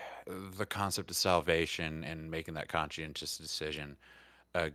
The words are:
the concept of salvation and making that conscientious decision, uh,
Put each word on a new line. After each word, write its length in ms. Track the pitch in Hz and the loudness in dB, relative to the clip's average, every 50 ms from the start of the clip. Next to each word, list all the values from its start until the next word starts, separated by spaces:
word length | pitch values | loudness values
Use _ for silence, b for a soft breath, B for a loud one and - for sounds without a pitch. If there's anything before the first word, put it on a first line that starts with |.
| B B B B B | B B B B B
the 380 | B 95 95 98 95 90 95 104 | B -8 -8 -8 -6 -4 -4 -4
concept 440 | - - 101 101 98 - 104 - - | -2 0 0 0 0 0 -2 -2 -2
of 80 | 87 | 0
salvation 880 | - - 95 90 85 80 87 82 82 82 - - - 82 80 78 80 76 | 2 6 6 6 6 8 6 6 6 6 4 0 -2 -2 -2 -2 -4 -4
and 260 | 80 82 80 80 80 | -4 -6 -6 -6 -4
making 240 | 80 80 78 82 80 | -4 -4 -4 -4 -4
that 120 | 76 - | -6 -4
conscientious 720 | - - 82 78 76 - 80 78 78 71 - 78 - - | 0 0 0 0 0 -2 -6 -6 -6 -6 -6 -6 -6 -6
decision, 600 | - 80 76 - - 78 78 73 76 73 69 71 - b b b b b b b b b b - | -6 -6 -6 -6 -4 -4 -4 -4 -4 -6 -8 -12 -16 b b b b b b b b b b 0
uh, 140 | 87 82 76 | 2 2 2